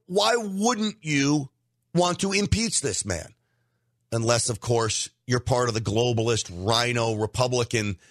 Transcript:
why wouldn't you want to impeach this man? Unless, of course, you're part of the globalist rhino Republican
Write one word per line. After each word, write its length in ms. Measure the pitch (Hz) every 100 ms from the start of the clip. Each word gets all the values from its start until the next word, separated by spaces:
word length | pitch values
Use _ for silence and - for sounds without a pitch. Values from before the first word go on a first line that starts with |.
| -
why 260 | 185 214 240
wouldn't 580 | 214 190 220 208 214 196
you 480 | 156 143 139 151 131 _ _ _ _
want 260 | 175 175 175
to 120 | 196
impeach 480 | 196 202 196 226 -
this 240 | 131 90 104
man? 300 | 85 - _ _ _ _ _ _ _ -
Unless, 380 | 117 113 117 -
of 100 | 110
course, 520 | - 117 110 - - _ -
you're 120 | 123
part 300 | - 123 123
of 60 | 110
the 60 |
globalist 720 | 104 107 123 113 113 110 -
rhino 640 | 87 98 117 120 120 113
Republican 840 | 107 107 - 123 123 113 117 104 95 -